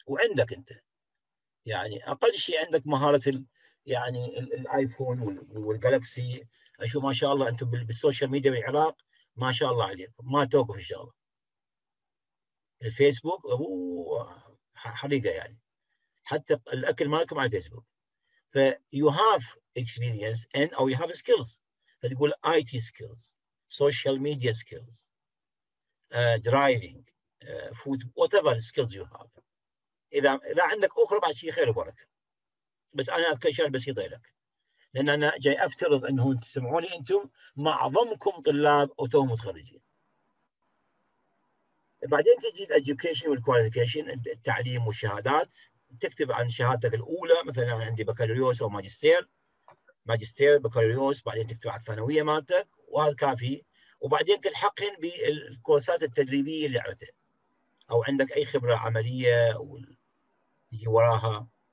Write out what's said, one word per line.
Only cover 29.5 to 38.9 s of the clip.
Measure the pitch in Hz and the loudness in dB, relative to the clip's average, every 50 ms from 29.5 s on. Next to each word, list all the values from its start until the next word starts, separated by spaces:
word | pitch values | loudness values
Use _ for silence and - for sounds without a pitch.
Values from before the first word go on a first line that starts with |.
| _ _ _ _ _ _ _ _ _ _ _ _ | _ _ _ _ _ _ _ _ _ _ _ _
إذا، | 139 143 135 135 135 | -2 2 2 2 2
إذا | 135 - - - 170 | 2 -4 -2 0 2
عندك | 175 - 214 208 190 - - - | 2 2 2 0 0 0 4 2
أخرى | - - 403 - | 2 4 4 0
بعد | - 160 | 0 0
شيء، | 147 - 170 160 | -2 -4 -8 -6
خير | - 170 143 117 | 0 0 2 2
وبركة. | 107 - - - - _ _ _ _ _ _ _ _ _ _ _ _ _ _ _ _ _ _ _ - | 2 -2 -4 -8 -12 _ _ _ _ _ _ _ _ _ _ _ _ _ _ _ _ _ _ _ -6
بس | 139 131 - | -6 -4 -2
أنا | 175 165 170 165 | 0 0 0 0
أذكر | 151 - - 160 | 0 0 0 -2
شيء | 123 170 160 147 | 2 2 0 0
بسيطة | 135 - - 139 - 104 | 0 -2 -4 -4 -4 -4
لك. | 92 90 - - _ _ _ _ _ _ _ _ _ _ _ _ _ _ - | -6 -6 -10 -16 _ _ _ _ _ _ _ _ _ _ _ _ _ _ -2
لأن | 127 143 147 | 0 2 2
أنا | 143 151 147 151 - - | 4 4 4 2 2 4
جاي | 131 143 139 135 147 | 2 2 4 4 0
أفترض | 147 - - 180 160 143 131 131 | -2 0 -2 2 4 4 4 2
أنه | 139 139 127 127 135 131 120 | 0 0 2 2 2 0 -2
تسمعوني | - - - 135 123 120 151 170 170 185 180 | -4 -8 -8 -6 -6 -2 -2 -2 -2 -4 -10
أنتم، | 165 131 - 190 202 202 - _ _ - - _ | -10 -4 0 0 0 0 -2 _ _ -20 -18 _
معظمكم | 139 147 156 151 - - 135 139 185 240 226 208 - - 202 180 160 | -4 -2 -2 0 0 -2 2 2 2 2 2 -2 -2 -4 -4 -4 0
طلاب | 139 156 143 143 151 147 147 143 143 139 | 0 0 2 4 4 4 6 4 4 0